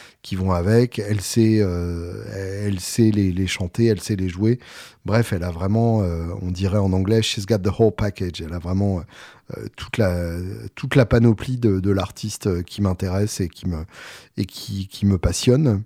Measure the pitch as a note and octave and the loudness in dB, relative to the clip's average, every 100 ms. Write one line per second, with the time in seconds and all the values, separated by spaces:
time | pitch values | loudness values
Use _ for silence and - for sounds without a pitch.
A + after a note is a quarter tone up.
0 | - _ - F#2 F#2 F2 F2+ A#2 B2 - | -20 _ -8 -2 0 2 4 4 4 -2
1 | G#2 G#2 - A#2 A2 A2 F#2+ F2 F2 F2 | -4 -4 0 2 4 4 2 0 -4 -4
2 | E2+ G2+ G#2+ G2 F#2+ G2 G#2 F#2 - - | -8 -10 -10 -10 -8 -6 -4 -4 -2 4
3 | A2 G#2 F#2+ F2+ F#2 - F2+ - A#2 F#2 | 4 4 2 2 -2 -2 -4 2 2 2
4 | - G2+ F#2 F#2 A2 B2+ - - - _ | -2 -2 -4 0 0 0 -6 -20 -20 _
5 | F#2+ A2 A2+ F#2 F2 E2 F#2+ A2 A#2 A2 | 0 2 2 -2 -4 -4 0 2 2 2
6 | F2+ E2 E2+ G2+ F2+ F2 G2 G#2 G2 F#2 | 0 -2 -6 -6 -6 -2 0 2 2 2
7 | F#2+ A2+ G#2+ - F#2+ G#2+ F#2+ F2+ A2 - | 2 2 2 -2 -2 0 0 2 2 2
8 | G#2 - F#2 F2 D#2+ E2+ E2+ F#2+ G2+ F2+ | -4 -4 -8 -8 -8 -8 -2 0 0 0
9 | - - - - - - G#1 - - - | -6 -16 -20 -20 -14 -12 -12 -14 -6 0
10 | F#2+ F2 E2+ E2+ F2+ A2 G#2+ - C3 C#3 | 0 0 -4 -6 -8 -10 -14 -10 0 2
11 | A2 A#2+ A#2 G#2+ - B2 A#2 F#2+ F#2+ F#2+ | 4 6 6 4 -2 0 2 2 2 0
12 | F2+ - G#2+ - G#2 F2 E2+ - G2 F2+ | -2 -6 -10 -4 -4 -2 -4 -2 -2 0
13 | F#2+ F#2+ G#2 - F2 - F#2 D#2+ E2+ - | -2 -2 -2 -4 -6 -6 -6 -6 -8 -16
14 | - - - - F#2+ - - G2 F#2+ - | -20 -20 -12 -8 -8 -8 -10 -8 -8 -2
15 | G2+ F#2 F2+ - B2+ B2+ C#3+ G2+ | 0 2 0 2 4 4 4 0